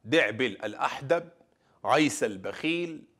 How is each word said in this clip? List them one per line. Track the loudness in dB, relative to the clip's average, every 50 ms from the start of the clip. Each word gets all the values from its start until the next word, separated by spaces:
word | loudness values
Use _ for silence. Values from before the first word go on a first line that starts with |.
| _
دعبل | 2 4 4 4 2 2 0 -2 -2 -2 -4 -8
الأحدب، | -8 -6 -4 -4 -4 -4 -6 0 0 0 0 0 -8 _ _ _ _ _ _ _ _ _ _ 0
عيسى | 4 4 6 6 4 2 0 -2
البخيل | -2 -2 -6 -8 -10 -8 -4 -4 -2 -2 -2 -4 -6 -8 -14 -16 _ _